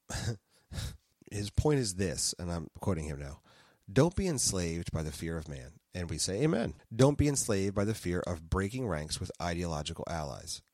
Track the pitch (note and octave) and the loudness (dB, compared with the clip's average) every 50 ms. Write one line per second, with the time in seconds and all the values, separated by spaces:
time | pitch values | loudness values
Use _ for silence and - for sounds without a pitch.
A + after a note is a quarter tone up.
0 | _ - - - - - A#2 - _ _ _ _ _ - - - - - - - | _ -8 -6 -4 -2 -4 -4 -6 _ _ _ _ _ -12 -8 -8 -8 -8 -10 -12
1 | _ _ _ _ - - - G2+ G#2 G2+ - - - D3+ D3+ C3+ B2 G2+ F2+ F#2 | _ _ _ _ -14 -8 -6 -6 -6 -2 0 2 4 4 4 4 2 0 0 0
2 | G2+ E2+ C#2 - - - - - F2 F2 E2+ E2+ D#2 - - - - G#2 F#2 D#2+ | 0 0 0 0 -2 -2 -2 -2 -4 -4 -2 -4 -4 -8 -10 -4 -2 0 0 0
3 | D2+ D2+ D2 C#2 C#2+ C#2 C#2 - _ - - - - - _ _ _ - G2 B2+ | -2 -4 -6 -6 -8 -8 -10 -14 _ -20 -20 -20 -20 -20 _ _ _ 2 4 6
4 | D3 F3 - - G3 F#3 D#3 A#2 - - G2+ F#2 F2 E2+ E2 E2+ E2+ - - E2 | 6 4 4 2 0 2 2 2 2 2 2 2 2 0 0 -2 -2 -2 -2 -2
5 | D#2 D#2 D#2 - E2+ E2 E2 E2 D2+ D2+ C#2+ C2 B1+ C2 - - _ _ - F#2 | -2 -2 -4 -4 -4 -4 -4 -4 -6 -8 -10 -10 -12 -14 -18 -20 _ _ -8 -6
6 | F2 D#2+ E2 D2+ - G2 F#2 G#2 D3 D#3 F3+ - - D3+ - - - - A#2 A2 | -4 -4 -2 -2 -2 0 0 2 2 2 2 2 0 -2 -4 -8 -12 -2 4 6
7 | C3 C#3+ C#3+ - C#3+ D3 C#3 C3 - - G#2+ F#2+ F#2+ G2+ F#2+ G#2 G2+ G#2+ A2 - | 6 8 8 6 4 4 2 2 2 2 2 2 2 2 2 2 2 2 0 -2
8 | - F2+ F2 F2+ - - F2 E2 E2 D#2+ F2+ F#2+ G2 G2+ A#2+ C3 B2+ G#2+ E2 D2+ | 0 0 0 0 0 -2 -4 -4 -2 0 2 2 2 0 -2 -2 -2 0 0 -2
9 | D2+ D#2 - - F2+ - - - D#2 F2 E2+ E2+ F2 E2+ D#2+ D2+ D2+ E2+ E2 - | -2 -4 -4 -4 -6 -6 -6 -4 -2 -2 0 0 0 -2 -2 -2 -2 -4 -6 -6
10 | - - E2+ D#2+ D2+ C#2 A#1 G1+ - - - - - _ | -6 -4 -4 -4 -4 -6 -8 -10 -10 -10 -10 -10 -12 _